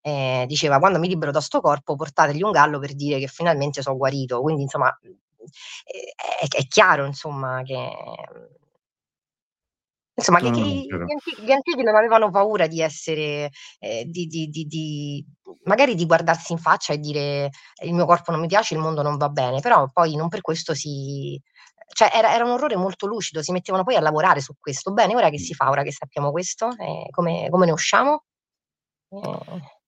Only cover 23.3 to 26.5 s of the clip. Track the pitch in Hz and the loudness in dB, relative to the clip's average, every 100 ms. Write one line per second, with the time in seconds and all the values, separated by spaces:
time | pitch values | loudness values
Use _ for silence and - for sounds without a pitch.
23.3 | 156 151 180 - 185 185 226 156 151 156 | -8 -4 -4 -2 -2 2 2 2 2 4
24.3 | 143 135 - - 135 - 208 196 240 180 | 2 0 -12 -10 -8 -4 2 2 4 2
25.3 | 147 127 - 131 139 143 143 139 - 143 | 0 -8 -2 0 2 -2 -8 -10 -4 -2
26.3 | 151 180 | -2 -6